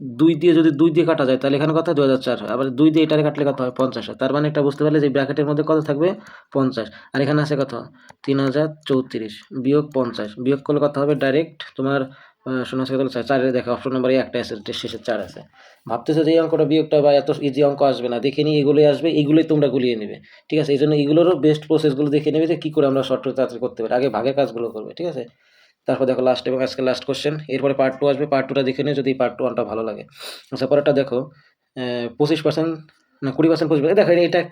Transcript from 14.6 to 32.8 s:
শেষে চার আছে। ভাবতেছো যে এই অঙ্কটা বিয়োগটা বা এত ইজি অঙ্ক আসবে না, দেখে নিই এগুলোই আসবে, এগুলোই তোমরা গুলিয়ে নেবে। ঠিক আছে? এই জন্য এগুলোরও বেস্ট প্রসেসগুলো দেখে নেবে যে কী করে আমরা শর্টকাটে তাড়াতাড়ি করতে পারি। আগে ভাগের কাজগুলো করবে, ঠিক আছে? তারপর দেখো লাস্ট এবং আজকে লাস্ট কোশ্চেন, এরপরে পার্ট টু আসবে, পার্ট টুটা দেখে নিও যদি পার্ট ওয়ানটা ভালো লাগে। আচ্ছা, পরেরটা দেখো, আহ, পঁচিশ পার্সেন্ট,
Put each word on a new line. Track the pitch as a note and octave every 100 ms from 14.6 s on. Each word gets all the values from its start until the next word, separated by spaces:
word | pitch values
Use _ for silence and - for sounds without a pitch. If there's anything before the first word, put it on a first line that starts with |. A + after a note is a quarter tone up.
| G#2
শেষে | A#2 A#2+ A2
চার | - A2
আছে। | F2+ - - _ - _ -
ভাবতেছো | A2+ - D#3
যে | D#3
এই | E3
অঙ্কটা | D#3+ -
বিয়োগটা | D3+ D#3+ D#3 D3+
বা | D3
এত | C#3+ C3+ -
ইজি | C#3+ C3
অঙ্ক | C#3+ C#3
আসবে | C#3 A#2+ A#2+
না, | A#2+
দেখে | C3+ C#3
নিই | D3+ D3+
এগুলোই | C#3 D3 D3
আসবে, | C3 D#3+
এগুলোই | D3+ C#3+ D#3
তোমরা | D#3+ D3+ C#3+
গুলিয়ে | C3 B2 A2
নেবে। | G#2 - - - -
ঠিক | D#3
আছে? | C#3
এই | C#3
জন্য | D3+
এগুলোরও | D3+ C#3+ D#3 E3+ E3
বেস্ট | D3+ D3+ -
প্রসেসগুলো | D#3 D3+ C3 D3
দেখে | D3 D3
নেবে | D3+ D#3+
যে | D#3
কী | D#3
করে | D3+ C#3
আমরা | C3+
শর্টকাটে | C3 B2+ C3+ C3
তাড়াতাড়ি | B2 A#2+
করতে | B2 -
পারি। | A2
আগে | B2 C3+
ভাগের | G#2+ B2
কাজগুলো | C#3 C3 A2+ A#2
করবে, | A2 G#2+
ঠিক | - F3
আছে? | C#3+ - _ _ _ _ _ -
তারপর | B2 C3
দেখো | B2
লাস্ট | B2+ B2 B2+
এবং | C3
আজকে | C3 -
লাস্ট | B2+ B2+
কোশ্চেন, | - C3 D3 D#3 D3+
এরপরে | C3 C#3
পার্ট | C3+ C3 C3
টু | C#3+
আসবে, | C3+ D3
পার্ট | C3+ C3
টুটা | C#3
দেখে | C3 C3+
নিও | C#3+
যদি | C#3+ C3+
পার্ট | C3 A#2+ A#2
ওয়ানটা | B2+ A#2
ভালো | G#2+ A2
লাগে। | A2+ G#2 - - - - _
আচ্ছা, | B2+ C3
পরেরটা | C#3+ D3
দেখো, | C3+ C3 A#2+
আহ, | - _ _ _ _ - B2 B2 A#2+ -
পঁচিশ | D3+ D#3+
পার্সেন্ট, | D3+ D#3 E3 D#3+